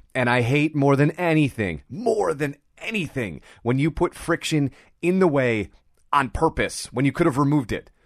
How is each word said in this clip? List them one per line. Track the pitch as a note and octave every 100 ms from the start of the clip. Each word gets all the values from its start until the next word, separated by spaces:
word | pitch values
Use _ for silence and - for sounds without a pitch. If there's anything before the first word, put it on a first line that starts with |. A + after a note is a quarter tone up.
| _
And | C3 A#2+
I | B2
hate | A#2+ D3 D#3 D3
more | C#3 C#3
than | D3
anything, | F3+ F3 D#3 C#3 - F#2+ D2+ -
more | C#3 B3 G#3 F3+ C#3
than | D3 - _ _
anything, | A3 G#3+ D3+ C3+ G#2 C#2+ - -
when | A#2 C3
you | D#3
put | - F3
friction | - - E3 - D#3 C#3 - _ _
in | E3+ F#3+
the | F#3
way | C#3 B2+ A2 F#2+ - _ _ _
on | C#3+ C3
purpose, | - D#3+ - B2 - -
when | B2 C#3
you |
could | D3 E3+
have | B2+
removed | C#3 D3 A2
it. | G2+ - _